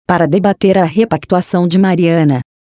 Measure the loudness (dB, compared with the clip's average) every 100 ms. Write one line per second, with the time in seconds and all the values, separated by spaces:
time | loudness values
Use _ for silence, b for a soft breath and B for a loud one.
0 | -4 0 2 0 0 0 0 2 0 -2
1 | -2 -4 -2 -4 -2 -2 0 0 0 0
2 | 0 2 0 -2 -6 _